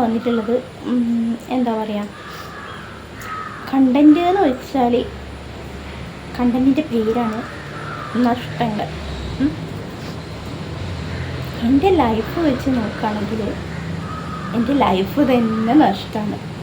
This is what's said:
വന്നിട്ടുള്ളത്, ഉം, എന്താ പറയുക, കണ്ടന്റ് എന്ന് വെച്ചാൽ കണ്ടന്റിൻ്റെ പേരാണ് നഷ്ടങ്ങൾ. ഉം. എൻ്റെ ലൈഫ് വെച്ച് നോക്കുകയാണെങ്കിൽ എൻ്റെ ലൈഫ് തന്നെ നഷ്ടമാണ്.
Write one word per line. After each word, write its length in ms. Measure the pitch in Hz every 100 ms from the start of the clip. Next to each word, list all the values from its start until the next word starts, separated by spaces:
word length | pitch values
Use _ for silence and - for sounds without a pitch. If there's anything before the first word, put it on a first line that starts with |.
| 233
വന്നിട്ടുള്ളത്, 500 | 226 240 233 208 247 - - -
ഉം, 380 | 247 233 233 233 233 - 254
എന്താ 160 | 240 220
പറയുക, 260 | 214 208 208 - - - - - - - - - - - - - - - -
കണ്ടന്റ് 480 | 269 262 262 302 302 349
എന്ന് 120 | 392 320
വെച്ചാൽ 440 | 254 - 269 247 240 - - - - - - - - - - - - - -
കണ്ടന്റിൻ്റെ 440 | 247 247 262 269 302
പേരാണ് 480 | 233 214 240 226 220 - - - - - - - 220 247
നഷ്ടങ്ങൾ. 600 | 240 - - 233 208 - - - - - -
ഉം. 100 | 285 - - - - - - - - - - - - 80 90 - - - - - - - 240
എൻ്റെ 220 | 277 381 359
ലൈഫ് 340 | 240 220 220 339 320
വെച്ച് 220 | 254 277 254
നോക്കുകയാണെങ്കിൽ 640 | 214 - 220 208 208 220 196 - - - - - - - - - - 226
എൻ്റെ 160 | 226 277
ലൈഫ് 400 | 208 185 190 - 269
തന്നെ 440 | 247 226 220 220 294 226
നഷ്ടമാണ്. 520 | 196 - 220 208 - - -